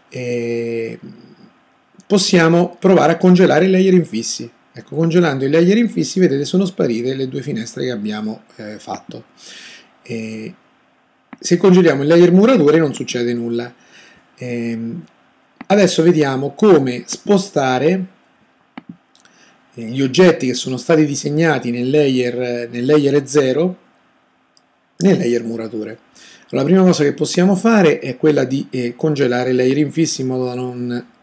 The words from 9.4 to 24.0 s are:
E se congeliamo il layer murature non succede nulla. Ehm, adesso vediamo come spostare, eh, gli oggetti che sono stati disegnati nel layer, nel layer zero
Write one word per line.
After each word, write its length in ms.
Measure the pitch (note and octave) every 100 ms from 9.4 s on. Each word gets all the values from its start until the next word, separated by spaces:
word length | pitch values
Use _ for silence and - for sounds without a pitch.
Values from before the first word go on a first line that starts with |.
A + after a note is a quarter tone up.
| - - - - _ _
E 520 | - A2+ A2 A2 A2+ - _ _ _ _ _ _ _ -
se 160 | - F3
congeliamo 460 | G3 F3+ E3+ C#3
il 80 | C#3+
layer 240 | E3+ F3
murature 460 | F#3 A3+ A#3+ D3 D#3+
non 140 | D3
succede 400 | - B2 B2 A#2+
nulla. 400 | A#2+ A#2 A#2 A#2+ _ _ - - _ _ -
Ehm, 720 | B2 A#2+ A#2 A2+ A#2 E3+ - _ _ _ _ _ -
adesso 360 | G3+ F#3 -
vediamo 480 | E3 D#3 C#3+ C3+ C#3
come 500 | - G#3+ D#3 C3 B2 -
spostare, 1000 | - - G3 F#3+ D3 C3 B2+ D3+ F#3+ F#3 _ _ _ _ _ _ - _ - _ _ _ _ _ _ _ -
eh, 80 |
gli 180 | A2+ C3
oggetti 460 | C3 C#3+ F3+ E3+ B2+
che 60 |
sono 220 | B2 C3 B2
stati 300 | - D#3+ D3
disegnati 640 | C3+ D3 D3+ E3 C3+ A#2+
nel 180 | A#2+ B2+
layer, 800 | D3+ C#3+ B2+ B2 A#2+ B2 A#2+ A#2+
nel 140 | A#2+
layer 420 | B2+ D3+ C#3 C#3+ B2+
zero 520 | D3 C3 C3+ F3+ F3+ _ _